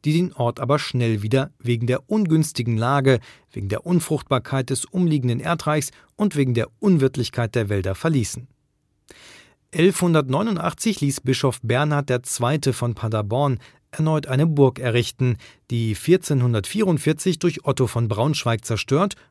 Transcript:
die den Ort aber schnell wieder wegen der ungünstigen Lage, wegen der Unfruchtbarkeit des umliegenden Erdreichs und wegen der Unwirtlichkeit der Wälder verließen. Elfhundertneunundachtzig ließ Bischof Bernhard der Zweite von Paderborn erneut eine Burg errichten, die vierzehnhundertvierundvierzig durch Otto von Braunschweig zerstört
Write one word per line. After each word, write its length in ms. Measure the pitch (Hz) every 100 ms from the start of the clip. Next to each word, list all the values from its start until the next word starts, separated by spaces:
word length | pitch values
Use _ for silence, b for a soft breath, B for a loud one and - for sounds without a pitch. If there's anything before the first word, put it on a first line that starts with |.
die 100 | 151
den 180 | 160 180
Ort 280 | - 120 -
aber 180 | 123 147
schnell 440 | - 127 117 110
wieder 280 | 107 131 143 _
wegen 280 | 120 117 120
der 220 | 127 _
ungünstigen 720 | 214 185 160 156 - 117 110
Lage, 420 | 120 143 135 123 B B B
wegen 160 | - 98
der 160 | 107
Unfruchtbarkeit 840 | 165 175 - 151 - 131 - 135 120
des 160 | 135 -
umliegenden 540 | 185 175 151 123 120
Erdreichs 500 | 160 170 - 151 147 b b -
und 200 | 208 147
wegen 180 | 131
der 140 | 117 107 _
Unwirtlichkeit 760 | 208 170 135 131 117 - 113
der 140 | 120 104
Wälder 260 | 101 95
verließen. 540 | 95 165 147 107 - 123 _ _ _ _ _ _ B B B B B _
Elfhundertneunundachtzig 1300 | 156 180 - 175 160 135 139 226 175 170 - 233 196
ließ 180 | 143 -
Bischof 400 | 127 127 135 -
Bernhard 460 | 110 123 147 147 143
der 140 | 123
Zweite 500 | - - 120 151 135
von 220 | 120 120
Paderborn 640 | 107 113 110 101 120 143 120 B B _
erneut 340 | - 156 156 139
eine 200 | 131 165
Burg 320 | 143 135 127
errichten, 580 | 127 117 117 - 127 110 B B _
die 240 | 120 113
vierzehnhundertvierundvierzig 1400 | 104 - 180 - 139 123 113 101 208 196 160 - 156 185 160
durch 260 | 175 -
Otto 220 | - 135 120
von 220 | 117 117
Braunschweig 560 | 107 139 151 120 113
zerstört 520 | - 110 - 143 196 - b